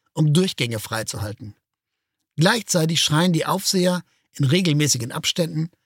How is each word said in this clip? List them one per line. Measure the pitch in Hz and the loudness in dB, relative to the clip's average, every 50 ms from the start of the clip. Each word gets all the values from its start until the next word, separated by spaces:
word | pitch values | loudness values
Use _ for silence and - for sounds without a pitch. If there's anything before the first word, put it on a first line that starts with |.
| _ _ | _ _
um | - - 156 151 | -2 2 2 4
Durchgänge | 147 175 185 190 - - 135 120 117 107 | 4 4 2 2 -2 -4 -4 -4 -4 -6
freizuhalten. | - - 113 110 107 - - - 101 107 104 - 113 104 - _ _ _ _ _ _ _ _ _ _ _ _ _ _ _ _ | -6 -6 -6 -6 -6 -6 -8 -8 -8 -8 -10 -12 -14 -18 -18 _ _ _ _ _ _ _ _ _ _ _ _ _ _ _ _
Gleichzeitig | - 156 190 233 233 202 - - 175 160 160 165 143 | 0 2 2 2 0 -2 -2 0 0 2 2 0 0
schreien | - - 151 156 175 185 | 0 2 2 2 4 4
die | 165 160 - | 2 2 0
Aufseher | - 165 196 196 - 196 185 180 180 180 175 - _ _ _ _ _ | 0 -2 -2 -2 0 0 2 2 2 0 -2 -6 _ _ _ _ _
in | - - 143 | -4 0 2
regelmäßigen | 127 160 185 190 165 147 147 151 135 - 123 120 123 | 2 2 2 2 2 2 2 2 2 0 -2 -4 -6
Abständen: | - - 139 - - - 170 156 165 156 160 170 _ _ _ | -8 -6 -4 -4 -2 -2 -2 -2 -2 -4 -6 -6 _ _ _